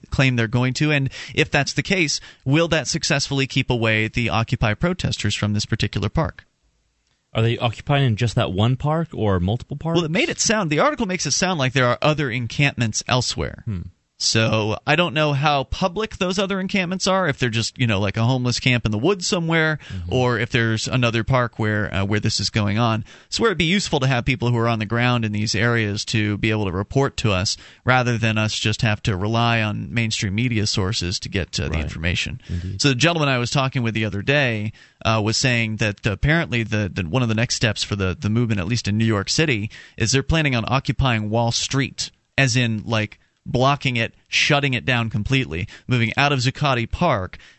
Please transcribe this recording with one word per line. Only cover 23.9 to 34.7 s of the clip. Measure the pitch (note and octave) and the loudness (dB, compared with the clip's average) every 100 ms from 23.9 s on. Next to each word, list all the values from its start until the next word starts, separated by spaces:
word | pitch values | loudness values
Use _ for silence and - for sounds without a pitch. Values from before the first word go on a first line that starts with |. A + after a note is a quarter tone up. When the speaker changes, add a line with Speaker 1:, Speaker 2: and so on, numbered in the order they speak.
| D3+ | 0
Speaker 1:
to | C3 | 2
have | B2+ A2 | 2 0
people | B2 A#2+ | 0 0
who | A#2+ | 2
are | A#2 | 2
on | A2+ | 0
the | G#2 | -2
ground | A#2 B2 A#2+ | 0 2 2
in | A2 | 0
these | G#2 A2 G#2 | -2 -2 0
areas | A#2 A#2 G#2+ G2+ - | 2 2 0 -2 -2
to | A2+ G#2 G2+ | 0 0 0
be | A2 | 0
able | G#2+ G2 | 0 -2
to | |
report | F2 G2+ C3+ C#3 - | -2 -2 0 0 0
to | A2 | 0
us, | F#2 G2+ - - - - | 2 0 -4 -10 -6 0
rather | B2+ B2 A#2 | 2 2 0
than | A2+ G#2+ | 0 0
us | G#2+ - | -2 -2
just | A2+ G#2+ | -2 0
have | A2 G#2+ | 0 0
to | - F#2 | -2 -2
rely | G#2 A2+ A#2 A#2 | 0 0 2 2
on | G#2+ G#2+ G#2+ | 0 -4 -4
mainstream | A#2+ A2+ - G2+ G2+ | -2 -2 -2 -2 -2
media | B2 A2+ F#2+ | 0 0 0
sources | - F#2 A2+ F2 G2 | 0 -2 -2 -4 -4
to | - | -4
get, | F#2+ E2 - | -4 -4 -4
uh, | C#2 | -4
the | D#2 | -2
Speaker 2:
Right. | |
Speaker 1:
information. | D2 D#2 E2 F2 - - - | -4 -4 -2 -2 -4 -8 -8
Speaker 2:
Indeed. | F2 F#2 G2 | -6 -6 0
Speaker 1:
So | C#3+ | 2
the | B2 | 4
gentleman | D#3 E3+ C#3+ | 2 2 0
I | B2+ | 0
was | A#2+ | 0
talking | D3 C3 C3+ | 0 0 0
with | A#2 | -2
the | A2 | 0
other | A2 G2+ | -2 -2
day, | A2 C#3+ C3 G#2+ G#2+ | 0 2 2 -2 -6